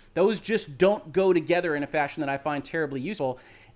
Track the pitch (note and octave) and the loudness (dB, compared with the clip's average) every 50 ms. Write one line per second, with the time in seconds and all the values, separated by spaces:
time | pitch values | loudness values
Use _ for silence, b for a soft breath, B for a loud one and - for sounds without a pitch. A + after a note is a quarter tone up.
0 | b b b E3 F#3 A3 A3 F3+ - - A3+ G#3+ - D3+ C#3 B2 F3+ G3 G#3 G3+ | b b b 2 2 2 2 0 -2 -2 -2 -2 -2 -2 0 4 4 4 4 2
1 | - D#3+ C#3 F#3 F#3+ F#3+ F3+ E3+ D#3 C#3 E3+ F3 F3 E3+ D3 D3 C#3+ - - D#3 | -2 -4 0 2 4 4 4 4 2 2 0 0 0 0 -2 -2 -2 -2 0 0
2 | C#3+ C#3+ - D#3+ D3+ C#3 C#3 C3+ - D3+ D3 C#3+ C#3 - - E3 D#3 C#3+ C3+ C3+ | 0 0 -2 -4 -4 -4 -4 -4 -4 -4 -4 -4 -6 -4 -4 -2 -2 -2 -4 -6
3 | B2+ F#3 G#3+ - C#3+ B2+ B2 B B B B B B B B | -6 -6 -4 -4 -4 -4 -4 B B B B B B B B